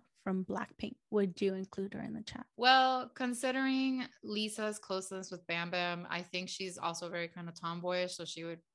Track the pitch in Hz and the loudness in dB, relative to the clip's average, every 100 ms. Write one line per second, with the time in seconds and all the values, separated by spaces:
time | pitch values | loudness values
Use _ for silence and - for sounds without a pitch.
0 | - _ - 190 185 196 - - 220 - | -14 _ -2 0 0 -2 -4 -6 -8 -8
1 | - 214 202 170 196 190 190 - 196 208 | -2 2 2 2 0 0 -4 -4 -6 -6
2 | - 220 214 - - - 247 262 262 254 | -6 -8 -8 -10 -10 2 8 10 8 4
3 | 247 - 247 240 262 262 269 262 262 262 | -2 -4 -2 0 0 2 4 4 2 0
4 | - - 220 208 214 208 214 214 - 190 | -4 -8 -4 -2 0 0 -2 -2 -2 -4
5 | 190 190 185 180 175 170 170 180 175 175 | -2 -6 -8 -8 -4 -2 0 0 0 0
6 | 175 170 175 180 185 - 190 180 170 170 | -4 -6 -4 -6 -6 -6 -6 -4 -4 -2
7 | 175 175 170 170 170 170 170 170 180 180 | -4 -4 -4 -6 -10 -6 -6 -4 0 0
8 | 180 180 165 - 165 165 _ | 0 -4 -8 -8 -8 -8 _